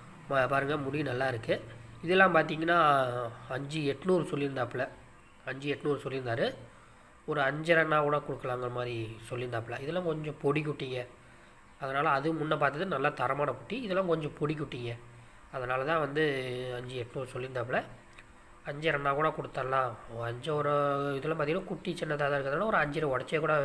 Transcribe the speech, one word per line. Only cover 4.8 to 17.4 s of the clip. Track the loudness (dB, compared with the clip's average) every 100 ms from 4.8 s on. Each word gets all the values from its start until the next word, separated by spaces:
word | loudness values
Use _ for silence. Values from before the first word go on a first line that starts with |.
| -4 -8 -20 -20 -20 -14 -10
அஞ்சு | -6 -4
எட்நூறு | -2 0 -2
சொல்லியிருந்தாரு. | -2 -4 -2 0 -2 -4 -12 -20 -20 -20 -20 -12 -4
ஒரு | 0
அஞ்சரைன்னா | 0 2 4 4 6 4
கூட | 4 2
கொடுக்கலாங்கிற | 0 -6 -4 -4 -4
மாதிரி | -4 -4 -4 -6 -10
சொல்லியிருந்தாப்புல. | -10 -6 -4 -6 -6 -8
இதெல்லாம் | -4 -2 -2
கொஞ்சம் | -2 -4 -2
பொடி | 0 2
குட்டிங்க, | 0 -4 -4 -6 -8 -14 -20 -20 -20 -20 -20 -10
அதனால | -4 0 4
அது | 4 2
முன்ன | 0 0 2
பார்த்தது | 2 2 -2
நல்லா | 2 0
தரமான | 2 0 2 0
குட்டி. | -2 -6 -6
இதெல்லாம் | 0 0 2
கொஞ்சம் | 2 0 -2
பொடி | -2
குட்டிங்க, | -2 -6 -6 -6 -8 -12 -20 -20 -20 -12
அதனால | -6 -2 0
தான் | 2 0
வந்து | 0 2 2 0 -4 -4 -6
அஞ்சு | -6 -6 -8
எட்நூறு | -6 -6 -6
சொல்லியிருந்தாப்புல. | -6